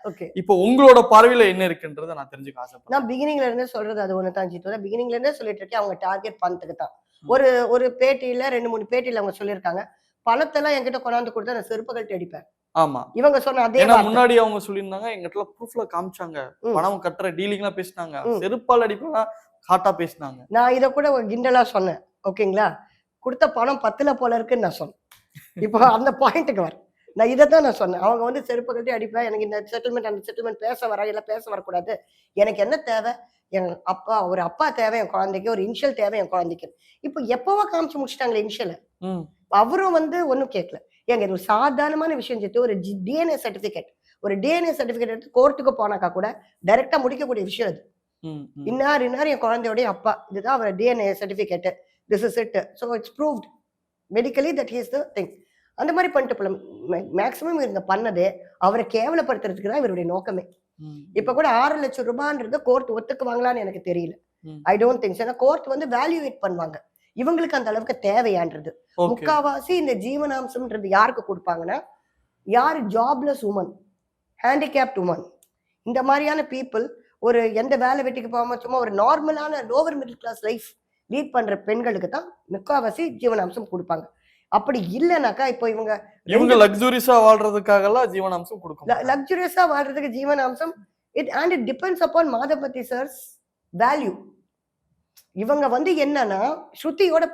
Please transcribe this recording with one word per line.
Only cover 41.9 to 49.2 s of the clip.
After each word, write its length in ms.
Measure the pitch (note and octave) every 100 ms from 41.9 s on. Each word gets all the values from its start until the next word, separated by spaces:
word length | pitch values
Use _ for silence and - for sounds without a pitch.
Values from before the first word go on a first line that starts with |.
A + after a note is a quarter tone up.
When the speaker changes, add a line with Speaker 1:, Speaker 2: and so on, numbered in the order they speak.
| D#4 D#4+
Speaker 1:
விஷயம் 260 | D4 - A#3
ஜித்து. 160 | G3+ A#3
ஒரு 160 | B3
ஜி-, 240 | G3 F#3 G3+
டி 100 | F#3
என் 180 | D4+ E4+
ஏ 60 | D4
சர்டிஃபிகேட், 540 | A#3 F#3+ G3+ E3+ - _ _ _
ஒரு 120 | G3+ G3
டி 100 | B3
என் 180 | E4+ E4+
ஏ 60 |
சர்டிஃபிகேட் 400 | D4 A#3+ A#3 A3+
எடுத்து 180 | A3+ -
கோர்ட்டுக்கு 380 | B3 C4+ C#4 C4
போனாக்கா 360 | B3+ G#3 G3 F3
கூட 140 | F#3 G#3 - _ _ F3+
டைரக்டா 300 | A3+ C4 D#4
முடிக்கக்கூடிய 440 | B3+ C4 C#4 A#3
விஷயம் 260 | G3 - G#3+
அது. 100 | - _ _ _ _
Speaker 2:
ம், 200 | D#3+ D3+ C#3
ம். 100 | -
Speaker 1:
"இன்னார், 380 | C#3+ B3+ C4+ D4
இன்னார் 240 | B3 B3+